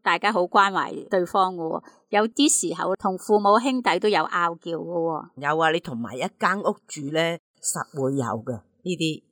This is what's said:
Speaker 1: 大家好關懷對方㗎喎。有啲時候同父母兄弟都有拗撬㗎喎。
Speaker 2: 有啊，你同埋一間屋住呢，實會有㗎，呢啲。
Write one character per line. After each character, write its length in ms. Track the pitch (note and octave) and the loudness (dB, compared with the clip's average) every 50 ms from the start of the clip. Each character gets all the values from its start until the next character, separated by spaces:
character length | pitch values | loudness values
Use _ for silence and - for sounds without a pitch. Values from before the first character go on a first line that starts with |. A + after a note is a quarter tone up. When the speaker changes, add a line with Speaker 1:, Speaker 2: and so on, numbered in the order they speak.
Speaker 1:
大 160 | - F#3+ E3+ E3+ | 0 0 0 2
家 120 | - G#3 | 2 0
好 100 | G#3+ F3+ | 2 2
關 300 | F3+ F3 - G#3 G3 G3 | 0 2 4 4 4 4
懷 360 | F#3+ E3 C3 - - - - - | 2 0 -2 -4 -6 -10 -6 -2
對 160 | G3+ F#3 F3 | 0 0 0
方 300 | E3+ - G3+ F#3 F#3 F#3 | 0 2 0 0 0 0
㗎 80 | E3+ | -4
喎。 200 | E3 D#3+ E3+ D#3+ - - - _ _ - | -6 -4 -6 -6 -8 -12 -20 _ _ -2
有 180 | G3+ G#3 G#3+ A3+ | 0 0 0 0
啲 220 | - - C#4 D4 - - - E3 | 2 2 2 2 2 0 -2 -4
時 60 | E3+ E3+ | -4 -4
候 120 | E3+ F3 F#3+ | -2 -4 -2
同 200 | - - F#3+ F#3 | -2 -2 -2 -4
父 220 | F#3 - - G#3 G#3 | -2 0 2 2 4
母 200 | G3+ G3+ G#3 A3+ | 6 6 6 6
兄 200 | A#3 C#4 B3+ B3+ | 4 2 -2 0
弟 180 | A#3 - E3 F3+ | 0 0 0 2
都 100 | G#3+ G#3+ | 2 2
有 140 | G3 D#3+ D#3+ | 2 2 0
拗 300 | - - F3 F3 E3+ E3+ | 0 -2 0 0 -2 -2
撬 140 | E3 - E3+ | -4 -8 -8
㗎 40 | E3 | -8
喎。 520 | D#3+ E3 E3 F3 E3+ E3 E3 D#3+ D3+ E3+ E3+ - | -8 -6 -6 -4 -4 -2 -2 -4 -4 -8 -10 -12
Speaker 2:
有 220 | C3 C#3 C#3+ D#3 D#3+ | -6 -2 -2 0 2
啊， 80 | D#3+ D#3+ | 2 2
你 80 | D#3+ E3+ | 2 0
同 160 | - E3 B2+ | -2 -4 -8
埋 200 | A2+ A#2 - - | -8 -8 -8 -6
一 40 | - D#3 G3 _ - | -6 -6 -6 _ -2
間 200 | A3 F3+ F#3+ G#3 | 0 0 0 0
屋 140 | G3+ G3 G3+ - _ - | -2 -2 -2 -4 _ -16
住 120 | - D3+ C#3 C#3 | -12 -10 -8 -4
呢， 240 | D#3 D#3+ E3 E3 E3+ D#3+ _ _ _ _ | 0 0 0 0 -2 -6 _ _ _ _
實 400 | - - - E3 - - - C#3+ | -6 -6 -4 -4 -6 -8 -4 -2
會 140 | C3 C3 C#3 | -2 0 0
有 80 | C#3 A#2+ | 0 -2
㗎， 280 | A2 G#2+ A2+ A2+ C3 | -2 -4 -6 -6 -6
呢 440 | A#2+ G#2 - _ _ _ - F3+ F3 | -8 -8 -10 _ _ _ -6 -6 -4
啲。 260 | D#3+ D#3+ D#3+ D#3 - _ _ | -2 -2 -2 -2 -4 _ _